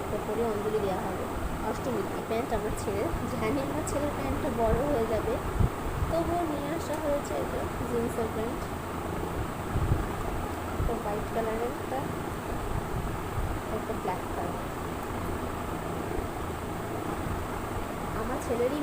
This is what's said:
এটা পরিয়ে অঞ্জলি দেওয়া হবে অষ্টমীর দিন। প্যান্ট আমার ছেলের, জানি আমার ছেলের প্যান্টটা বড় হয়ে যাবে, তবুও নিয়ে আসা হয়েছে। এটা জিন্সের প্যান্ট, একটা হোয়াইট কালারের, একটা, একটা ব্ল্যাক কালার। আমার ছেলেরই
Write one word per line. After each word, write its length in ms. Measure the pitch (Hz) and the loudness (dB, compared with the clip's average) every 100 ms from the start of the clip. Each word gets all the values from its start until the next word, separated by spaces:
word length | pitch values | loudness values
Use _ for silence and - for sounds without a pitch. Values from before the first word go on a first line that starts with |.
এটা 140 | - 208 214 | -2 -2 0
পরিয়ে 200 | 214 233 | 2 2
অঞ্জলি 260 | 208 214 214 196 | 2 2 2 2
দেওয়া 160 | 180 - | 0 0
হবে 200 | 185 - - - - - | -2 -2 -2 -2 0 -2
অষ্টমীর 360 | 247 269 226 185 | 0 0 0 0
দিন। 120 | 196 - | -2 0
প্যান্ট 200 | 226 - 220 | 0 2 0
আমার 160 | 208 - | 0 0
ছেলের, 280 | - 196 302 330 247 | 0 0 0 0 0
জানি 280 | 247 220 277 285 | 0 2 2 0
আমার 160 | 294 311 | 0 0
ছেলের 220 | 294 294 285 | 0 0 0
প্যান্টটা 320 | 269 285 302 226 | 0 0 0 4
বড় 160 | 226 233 285 | 4 6 4
হয়ে 160 | 262 220 | 4 4
যাবে, 200 | 220 208 277 - - - - - - - | 2 2 0 2 4 4 4 -2 0 2
তবুও 300 | 330 330 349 339 | 2 2 2 2
নিয়ে 200 | 294 285 330 | 0 -2 -2
আসা 180 | - 302 | -2 0
হয়েছে। 300 | 311 285 - - | 2 0 0 -2
এটা 160 | - 247 - - 240 | 0 0 -2 -2 0
জিন্সের 400 | 233 233 - 220 220 | 2 2 0 0 0
প্যান্ট, 260 | 226 339 - - - - - - - - - - - - - - - - - - - - - - | -2 -2 -4 -4 -4 -4 -2 -2 -2 0 -2 -2 0 2 4 4 2 0 0 -2 -2 -2 -2 0
একটা 160 | - 226 | 2 2
হোয়াইট 260 | 214 208 - | 0 0 0
কালারের, 380 | 226 226 226 240 - | 0 2 2 0 -2
একটা, 220 | - - - - - - - - - - - - - - - - - - - 220 | -2 -2 0 -2 -4 -4 -2 -2 0 0 0 0 0 -2 -2 0 0 0 -2 -2
একটা 180 | - 214 | -2 -2
ব্ল্যাক 220 | 190 180 - - | 0 0 -2 -2
কালার। 300 | 170 - - - - - - - - - - - - - - - - - - - - - - - - 170 - - - - - - - - - - - 214 | -2 -2 -4 -4 -4 -4 -2 -2 0 0 -2 -2 -2 -2 -2 -2 -2 -2 -2 -2 -4 -4 -4 -4 -4 -4 -2 -2 -2 -2 -2 -4 -4 -2 -2 -4 -2 -2
আমার 180 | 226 285 - | 0 0 2
ছেলেরই 360 | 233 247 294 | 2 2 2